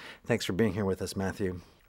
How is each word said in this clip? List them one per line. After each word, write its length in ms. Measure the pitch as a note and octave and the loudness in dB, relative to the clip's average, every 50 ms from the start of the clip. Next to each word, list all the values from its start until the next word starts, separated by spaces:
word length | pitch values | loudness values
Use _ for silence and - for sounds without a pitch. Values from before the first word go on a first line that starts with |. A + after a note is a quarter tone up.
| - - - - - | -16 -16 -16 -8 -2
Thanks 200 | - A#2+ G#2 - | 0 0 2 2
for 80 | - | 0
being 220 | F#2+ F2 A2+ G#2 F2 | 2 4 4 4 2
here 100 | G#2+ G2+ | 2 0
with 180 | F#2+ F#2 - | 0 0 0
us, 140 | G2 F2 - | -2 -4 -2
Matthew. 440 | G2+ F#2+ F#2 - - G2+ F#2 F2+ F2+ - - - _ _ | -2 -2 -2 -2 -2 -2 -2 -2 -4 -10 -16 -20 _ _